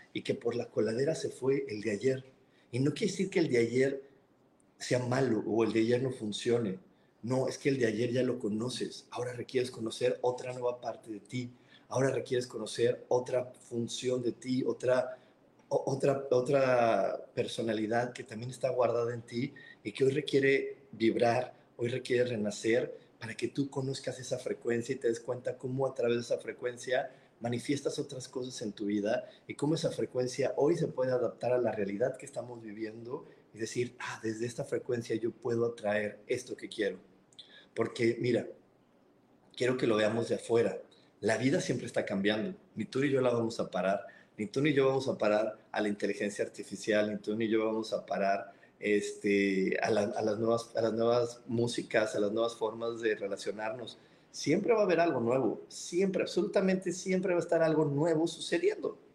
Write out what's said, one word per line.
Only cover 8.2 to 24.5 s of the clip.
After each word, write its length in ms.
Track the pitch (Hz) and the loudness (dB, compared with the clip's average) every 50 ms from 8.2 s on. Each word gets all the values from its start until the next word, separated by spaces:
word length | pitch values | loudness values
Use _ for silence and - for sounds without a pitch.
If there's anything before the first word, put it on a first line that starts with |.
| 127 | 2
lo 160 | 123 117 - | 2 0 -2
conoces. 680 | - 104 104 107 117 127 120 - 107 - - - - - | -2 -2 -2 -2 -2 -4 -4 -4 -6 -6 -8 -10 -16 -12
Ahora 220 | - - 123 123 123 | -8 -6 -6 -6 -6
requieres 380 | 120 110 - - 127 123 123 | -8 -8 -4 -2 -2 -2 -2
conocer 480 | - 123 113 110 - - 127 123 123 - | -4 -6 -6 -6 -4 -2 0 0 0 0
otra 320 | - 123 123 - - 123 123 | 0 -2 -2 -2 -4 -8 -6
nueva 300 | 127 123 123 120 - - | -4 -2 -4 -4 -4 -6
parte 280 | 120 110 - - 117 | -8 -10 -10 -10 -12
de 100 | 107 101 | -12 -12
ti. 300 | - - - 127 123 123 - - _ - - - _ - | -10 -8 -8 -6 -6 -8 -10 -16 _ -20 -20 -20 _ -6
Ahora 220 | 104 123 135 135 | -2 2 2 2
requieres 360 | - 117 - - 135 120 123 | 2 0 -2 -2 -2 -2 -2
conocer 580 | - - 113 107 101 - - 117 120 - - - - | -4 -6 -8 -8 -6 -2 2 2 2 2 2 -2 0
otra 440 | - 123 123 - 123 123 123 - - - - - | 0 0 0 0 -2 -2 -2 -2 -10 -20 -14 -8
función 540 | 120 117 117 117 - - 127 123 123 127 120 | -4 -4 -4 -4 -4 -4 -2 -2 0 0 0
de 100 | 117 104 | -2 -4
ti, 320 | - - 131 127 127 - | -4 -4 -2 0 0 0
otra, 540 | - 117 - - 123 127 127 - - - - - - _ _ _ _ _ _ _ - | 0 -2 -2 0 2 2 2 2 -2 -4 -12 -16 -20 _ _ _ _ _ _ _ -2
o-, 160 | - - - | -2 0 0
otra, 400 | - 135 131 - 139 139 135 - - | 0 -2 2 2 2 2 2 0 2
otra 920 | 123 127 123 120 139 139 131 127 127 120 117 113 110 98 95 95 - - - - - | 2 2 4 4 4 4 4 6 6 6 6 6 4 4 2 0 -2 -4 -8 -8 -4
personalidad 800 | 127 110 104 - - 113 113 110 107 110 104 117 117 123 123 127 | -4 -4 -4 -2 -4 -2 0 0 0 0 0 2 0 0 0 -4
que 120 | - 117 | -10 -12
también 260 | - - 110 120 127 | -12 -10 -10 -10 -10
está 200 | 123 - - 131 | -8 -4 -2 -2
guardada 440 | 123 123 120 117 117 120 117 117 123 | 2 2 2 2 2 2 0 -2 -2
en 80 | 120 117 | -6 -8
ti 320 | - 123 120 131 151 - - - - - - - | -6 -4 -4 -2 -4 -4 -8 -20 -20 -18 -12 -10
y 80 | 110 - | -6 -2
que 120 | - 139 | 2 4
hoy 60 | 135 | 4
requiere 680 | 135 151 143 - - 135 135 135 139 135 135 - - - - - - | 4 2 0 2 2 4 4 6 4 4 2 -2 -6 -10 -16 -14 -4
vibrar, 600 | 104 113 113 98 107 117 117 117 123 - - - - - _ _ | 2 2 4 4 6 4 4 4 2 0 -4 -8 -16 -20 _ _
hoy 120 | - 120 120 | -4 -4 -2
requiere 360 | 123 127 - - 131 120 123 | -2 -2 -2 0 2 2 2
renacer 720 | 113 113 107 104 104 104 - - 113 113 127 - - - - - - _ - | 2 0 -2 -2 -4 -4 -2 0 2 2 2 2 0 -6 -10 -18 -20 _ -16
para 140 | - 113 110 | -14 -12 -8
que 140 | - 123 113 | -4 -4 -4
tú 220 | - 147 139 139 | -2 -2 -2 -2
conozcas 480 | - 139 131 135 135 - - 135 123 - | -2 -6 -4 -4 -6 -6 -6 -8 -8 -8
esa 200 | 123 - - - | -6 -6 -6 -4
frecuencia 560 | - - | -4 -4